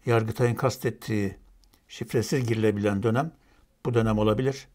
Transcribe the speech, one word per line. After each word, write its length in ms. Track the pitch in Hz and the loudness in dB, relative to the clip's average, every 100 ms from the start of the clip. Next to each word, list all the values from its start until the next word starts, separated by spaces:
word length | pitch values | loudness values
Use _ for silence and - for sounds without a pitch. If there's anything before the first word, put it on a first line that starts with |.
| - | 2
Yargıtay'ın 480 | 117 110 113 123 | 0 0 0 0
kastettiği 800 | 113 131 - 127 107 - 107 98 95 _ _ _ _ _ | 0 -2 -2 -6 -6 -6 -2 -4 -6 _ _ _ _ _
şifresiz 580 | - - 131 110 147 120 | -12 -2 -2 0 0 0
girilebilen 560 | 110 110 101 101 98 | 2 2 2 0 2
dönem 300 | 113 113 165 - _ _ _ _ - | 0 0 -2 -8 _ _ _ _ -2
bu 80 | |
dönem 240 | 120 113 107 | 0 2 2
olabilir. 500 | 107 107 131 135 - | 2 2 0 -4 -12